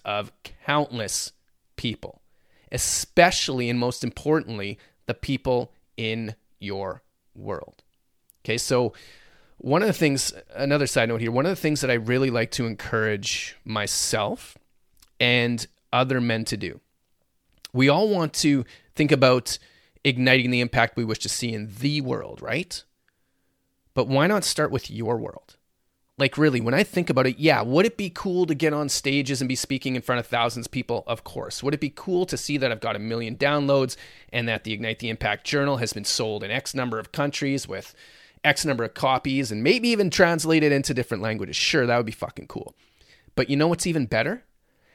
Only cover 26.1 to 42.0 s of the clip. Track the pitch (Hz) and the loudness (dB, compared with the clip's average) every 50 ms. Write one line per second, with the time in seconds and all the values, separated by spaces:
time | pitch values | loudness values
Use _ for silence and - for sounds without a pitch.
26.1 | _ - 139 131 - 147 151 151 127 120 110 117 131 160 208 - - 180 170 170 | _ 0 0 2 4 4 4 4 4 4 2 2 2 2 2 2 0 0 0 2
27.1 | 156 131 127 127 123 - 147 160 143 117 107 117 131 160 202 226 - - 202 180 | 4 4 4 2 2 2 4 4 4 4 2 2 4 4 4 4 2 -2 -6 -6
28.1 | - - - 196 180 180 180 160 160 131 160 156 151 147 147 139 - - - 143 | -6 -6 -4 0 0 2 2 2 2 2 2 2 2 0 -2 -2 -2 -2 0 0
29.1 | 135 143 139 127 143 123 135 127 131 120 - - 135 131 - 131 127 123 - - | 0 0 0 0 -2 -2 -2 -2 -2 -2 -2 -2 -4 -2 -2 -2 -4 -4 -2 -2
30.1 | 123 120 117 - - 120 117 120 113 123 113 - - - - - 117 107 - - | -2 -2 -2 -2 0 0 0 0 -2 -4 -8 -6 -6 -6 -4 -2 -4 -4 -2 -4
31.1 | 117 110 - - - - - - - - - 139 151 147 156 139 - - - - | -6 -6 -8 -12 -12 -10 -10 -10 -8 -4 -2 -2 -2 0 -2 -4 -6 -6 -6 -2
32.1 | 180 180 185 180 - 120 - - 147 143 131 127 117 107 - 113 107 101 104 110 | 0 0 0 -2 -4 -6 -4 -2 -2 0 0 0 -2 -2 -4 -4 -4 -4 -4 -4
33.1 | 117 117 117 113 113 - 135 139 147 147 139 139 139 139 131 127 - - - - | -4 -4 -4 -6 -4 0 0 2 2 2 2 4 4 4 2 0 -2 -8 -16 -20
34.1 | - - - - - 120 117 117 110 104 - 110 110 104 117 113 113 - - 113 | -20 -20 -12 -6 -4 -2 -2 0 -2 -2 -4 -6 -6 -4 -4 -6 -6 -4 -6 -6
35.1 | 113 - - 107 104 101 - - - 143 139 143 139 123 120 107 - 107 101 - | -4 -2 -2 -2 -2 -4 -4 -2 0 0 0 0 0 0 -2 -4 -4 -4 -4 -2
36.1 | - - 120 110 107 104 101 98 113 131 - - - 131 127 123 113 110 104 - | -2 -2 -2 -2 -4 -4 -6 -4 -4 -4 -6 -4 -4 -4 -2 -2 -4 -6 -8 -6
37.1 | - - 143 143 139 - 147 139 139 135 - - - - - - - - - - | -4 -2 -2 -2 -2 -2 -2 -2 -2 -2 -4 -6 -10 -10 -12 -14 -20 -20 -20 -20
38.1 | - - - - _ _ - 147 143 - - 156 135 117 117 107 - - - 131 | -20 -20 -20 -20 _ _ 2 2 2 2 0 -2 0 -2 -2 -4 -4 -2 0 0
39.1 | 131 127 - 139 135 135 139 113 107 107 113 151 226 254 226 240 233 208 202 175 | 0 0 0 -2 -2 -2 -2 -4 -4 0 2 2 2 4 2 0 2 2 0 0
40.1 | - - 185 170 170 160 147 160 160 160 151 147 143 139 139 - 139 127 120 - | 2 4 4 4 4 2 2 4 4 4 6 4 4 2 0 0 -2 -2 -2 -4
41.1 | 120 95 101 110 110 104 95 - - - - - - 151 123 120 120 120 | -4 -4 -4 -4 -4 -4 -6 -6 -4 -2 0 2 2 2 2 2 2 2